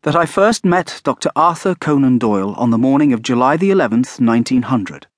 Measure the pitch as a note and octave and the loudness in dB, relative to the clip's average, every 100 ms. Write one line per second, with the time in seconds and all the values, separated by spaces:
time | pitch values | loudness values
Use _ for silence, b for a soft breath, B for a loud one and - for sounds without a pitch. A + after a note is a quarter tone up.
0 | - D#3 E3 - G#3 A#3 F#3 F3 F3 - | 0 0 0 2 2 2 0 0 -2 -6
1 | - B2 D#3 - E3 E3 F#3+ F3 - C#3+ | -6 -4 -4 0 0 0 -4 -4 0 2
2 | C3+ B2 A#2 G#2 G2 G2+ A#2+ A#2 C3 C#3 | 2 2 2 0 -2 -2 -2 0 2 2
3 | D3 A#2 A#2+ B2 B2+ D#3+ G3 F#3+ B2+ A2+ | 2 0 -2 0 0 2 0 0 0 0
4 | B2+ - A#2 A#2 A#2 B2+ A#2+ B2+ F#2 C#2+ | -2 0 0 2 0 -2 0 -4 -4 -12
5 | - | -20